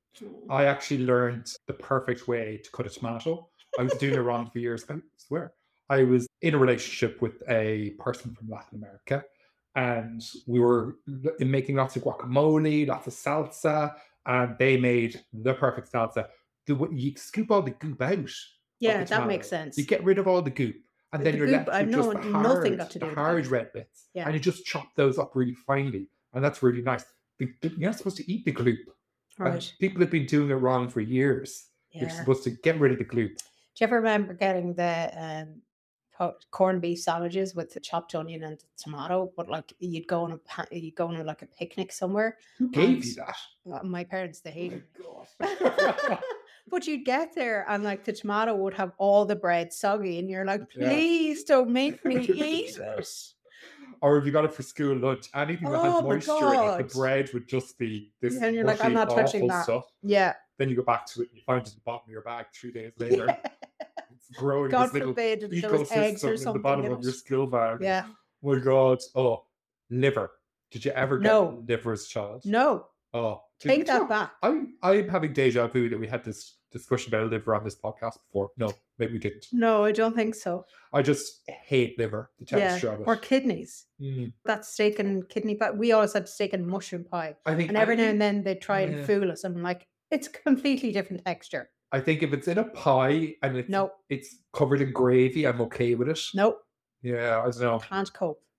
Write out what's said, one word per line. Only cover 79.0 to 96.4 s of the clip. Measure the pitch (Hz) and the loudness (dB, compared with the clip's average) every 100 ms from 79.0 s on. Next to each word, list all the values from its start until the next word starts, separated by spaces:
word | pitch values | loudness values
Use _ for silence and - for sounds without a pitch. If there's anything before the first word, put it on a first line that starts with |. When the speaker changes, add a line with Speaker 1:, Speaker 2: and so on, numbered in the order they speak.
| 117 | -6
Speaker 2:
we | 117 | -4
didn't. | 104 - - | -6 -8 -4
Speaker 1:
No, | 240 226 214 208 | 0 4 4 2
I | |
don't | 214 226 233 | 2 0 0
think | 220 220 | -2 -4
so. | 185 175 - _ _ | -6 -6 -8 _ _
Speaker 2:
I | 143 | 0
just | 139 147 - - - | 2 0 -4 -14 -18
hate | - - 135 117 - | -18 0 2 2 -2
liver, | 113 107 - _ | -4 -4 -10 _
the | - - | -2 2
Speaker 1:
Yeah, | 190 | 2
Speaker 2:
texture | 180 117 | 0 -2
of | 107 | -2
it. | 107 | 0
Speaker 1:
or | 226 | 0
kidneys. | - 262 262 165 - - - - | 2 0 2 -2 -8 -18 -20 -12
Speaker 2:
Mm. | 139 131 120 - 220 | -8 -6 -8 -6 -4
Speaker 1:
That | 214 - | -4 -6
steak | - 208 208 | 0 0 2
and | 202 196 185 | -2 -4 -4
kidney, | 220 214 208 | -6 -4 -2
but | 220 202 | -2 0
we | 233 | 4
always | 220 208 | 4 4
had | 208 185 | 0 -4
steak | - 202 | -4 -4
and | 190 175 | -2 -4
mushroom | 190 - 180 175 | -6 -8 -12 -8
pie. | 175 160 151 - | -8 -8 -6 -2
Speaker 2:
I | 160 | 0
think | 170 | 0
Speaker 1:
And | 214 | 2
every | 220 233 | 4 4
now | |
Speaker 2:
any | 220 | 2
Speaker 1:
and | 208 | 4
then | 208 202 | 2 0
they | 196 190 | -2 -4
try | - 196 | -2 0
and | 185 147 | 0 -2
Speaker 2:
Yeah. | 143 | 0
Speaker 1:
fool | 202 196 | 2 2
us. | 160 185 | -2 -6
I'm | 175 | -4
like, | 175 180 _ _ _ | -4 -6 _ _ _
"It's | 302 - | -4 -4
a | |
completely | - 302 262 285 262 247 | -4 2 2 4 0 0
different | 202 190 180 | -2 -4 -6
texture." | 185 170 - 147 - _ _ | -6 -8 -8 -10 -10 _ _
Speaker 2:
I | 135 | -2
think | 131 156 | 2 2
if | 160 | 2
it's | 139 175 | 0 0
in | 180 | 0
a | 226 | -2
pie | - - 131 131 151 156 - | 0 4 4 4 2 0 -4
and | 139 127 | -4 -4
it's, | 123 | -2
Speaker 1:
No. | 196 190 - _ | -2 -2 -4 _
Speaker 2:
it's | 135 - - _ | -8 -8 -20 _
covered | - 135 139 | 0 2 4
in | 139 | 2
gravy, | 127 127 127 127 156 139 | 2 4 6 4 2 0
I'm | 120 | 0
okay | 117 - 120 117 | -2 0 0 2
with | 123 | 0
it. | 160 - | -2 -4
Speaker 1:
Nope. | 190 | 2